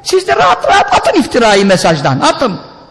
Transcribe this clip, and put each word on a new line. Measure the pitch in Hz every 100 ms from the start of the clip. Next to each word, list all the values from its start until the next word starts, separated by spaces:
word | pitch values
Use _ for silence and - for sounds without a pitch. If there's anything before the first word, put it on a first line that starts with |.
Siz | - 370 -
de |
rahat | - - - -
rahat | 392 -
atın | - 679 427
iftirayı | - 262 220 202
mesajdan. | 196 185 185 156 147 131
Atın. | 311 320 254 165 - - -